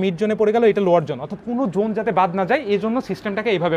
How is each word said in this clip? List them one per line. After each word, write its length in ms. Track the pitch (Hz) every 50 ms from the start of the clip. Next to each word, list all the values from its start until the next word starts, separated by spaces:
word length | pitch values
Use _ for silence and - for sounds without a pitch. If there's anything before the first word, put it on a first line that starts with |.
mid 120 | 185 196 175 156
জোনে 140 | 214 208 214 214
পড়ে 120 | 220 208 220
গেল, 80 | 240 233 214
এটা 100 | 175 202 202 180
lower 160 | 175 175 156 135
zone, 100 | 143 123 143
অর্থাৎ 160 | 156 208 165 - 220
কোনো 140 | 240 233 269 208 156
zone 120 | 190 208 220 208 214
যাতে 120 | 208 233 196 185
বাদ 100 | 180 180 170 196
না 60 | 190 170
যায়, 120 | 240 311 269 202
এই 60 | 202 196 196
জন্য 120 | 220 226 254 - -
সিস্টেমটাকে 420 | 185 - - 214 196 202 208 220 202
এইভাবে 220 | 175 170 175 160